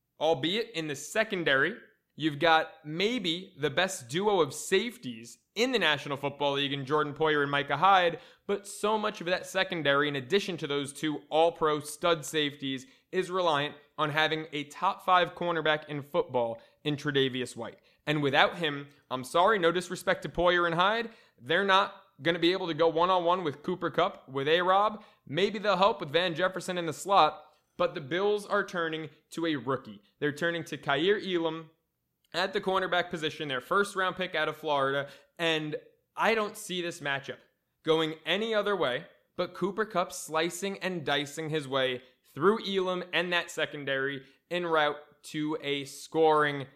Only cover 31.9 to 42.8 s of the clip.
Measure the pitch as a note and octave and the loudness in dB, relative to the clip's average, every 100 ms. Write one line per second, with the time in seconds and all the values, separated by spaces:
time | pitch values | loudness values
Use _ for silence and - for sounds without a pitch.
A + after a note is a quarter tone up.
31.9 | _ _ _ _ E3 G3 G3+ F#3+ F#3+ F3+ | _ _ _ _ -4 -2 -2 0 0 2
32.9 | F3 F3 E3+ D#3 - D3 C3 - F#3+ G3+ | 0 -2 -4 -6 -6 -4 -4 0 0 0
33.9 | F#3+ F#3 F3+ F3+ D#3 D#3 D3 D#3 C#3+ C3+ | 0 -2 -2 -4 0 -2 -2 0 2 2
34.9 | C#3 C#3 - _ - E3 D#3 D3+ D3+ - | 0 -4 -12 _ -2 0 0 -2 -8 -12
35.9 | _ _ - F#3+ A3+ G#3 G#3 - F3+ E3+ | _ _ 0 2 2 -2 -8 -8 -6 -6
36.9 | - C#3+ C3+ B2+ G#2+ _ _ _ _ D#3 | -6 -4 -4 -6 -14 _ _ _ _ 2
37.9 | D#3+ D#3 D#3+ D#3 F#3+ A3+ G#3+ G3+ F#3+ C3+ | 2 2 -2 -2 0 2 0 0 0 0
38.9 | C3 F3 _ _ - C#3 - F#3+ G#3 G#3+ | -2 -8 _ _ -6 -6 -2 -4 -2 -2
39.9 | F3+ F#3 - - D#3 E3+ E3+ G3 G3 F#3 | -2 -2 -6 -4 -2 -2 -2 -8 -4 -4
40.9 | F3+ C#3+ C#3+ C#3+ D#3+ D#3 D#3 C3+ C3+ C3 | -4 0 0 -2 -6 -4 -4 -2 0 0
41.9 | B2 - _ _ C3+ F#3 A3 F#3+ F#3+ | -2 -10 _ _ 2 2 2 0 -2